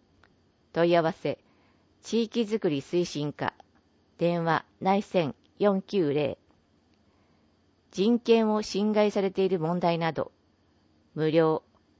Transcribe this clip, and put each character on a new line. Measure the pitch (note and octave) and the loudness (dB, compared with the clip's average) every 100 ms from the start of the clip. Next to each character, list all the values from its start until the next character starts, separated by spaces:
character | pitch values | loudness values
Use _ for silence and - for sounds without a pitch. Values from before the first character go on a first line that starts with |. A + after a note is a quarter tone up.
| _ _ _ _ _ _ _ | _ _ _ _ _ _ _
問 | - E3+ | 0 4
い | E3+ | 4
合 | |
わ | D#3+ | 2
せ、 | - D3+ - _ _ _ _ _ _ | -2 -6 -8 _ _ _ _ _ _
地 | - A3 | -4 -2
域 | A3+ A3+ | -2 -2
づ | G#3+ A3 | -2 -2
く | F#3 | -2
り | D3 | -4
推 | - F3 E3+ | -2 -2 -2
進 | D3 D3 | -4 -6
課、 | - C#3+ - - _ _ _ _ _ | -6 -8 -8 -20 _ _ _ _ _
電 | E3+ F3 | -2 -2
話、 | E3 D#3+ - _ | -2 -2 -4 _
内 | F#3+ G3 | -2 -2
線、 | - F#3+ D3+ - _ _ | 0 -2 -2 -6 _ _
四 | G3+ F#3+ | 0 0
九 | - G3+ D3+ | -2 -2 0
零。 | C#3+ D3 - _ _ _ _ _ _ _ _ _ _ _ _ _ _ _ | 0 -2 -6 _ _ _ _ _ _ _ _ _ _ _ _ _ _ _
人 | - G3+ A#3+ | -2 2 2
権 | A#3 A3+ A3 | 4 2 4
を | G#3+ | -2
侵 | G#3+ F#3+ G#3+ | -4 -2 0
害 | G#3+ G#3 | 2 2
さ | G3+ | 0
れ | G3 | -2
て | F#3+ F#3+ | 0 0
い | |
る | F#3 | 0
問 | D#3 F3 | -2 0
題 | F3 E3+ | 0 0
な | E3 | -2
ど。 | D3 - _ _ _ _ _ _ _ _ | -4 -8 _ _ _ _ _ _ _ _
無 | - D#3 | -2 2
料。 | D#3 D#3+ D#3 - _ _ | 4 2 0 -6 _ _